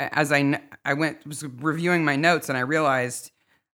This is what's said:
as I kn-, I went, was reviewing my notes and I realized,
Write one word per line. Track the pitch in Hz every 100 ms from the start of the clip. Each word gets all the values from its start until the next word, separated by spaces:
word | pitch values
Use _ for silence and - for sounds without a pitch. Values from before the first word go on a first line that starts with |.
as | 139 - 147
I | 143
kn-, | 139 143 - -
I | 143
went, | 143 156 - 147
was | 147
reviewing | 151 123 156 156 170 175
my | 151 139
notes | 165 160 -
and | 131
I |
realized, | 127 156 151 131 123 - - _ _ _ _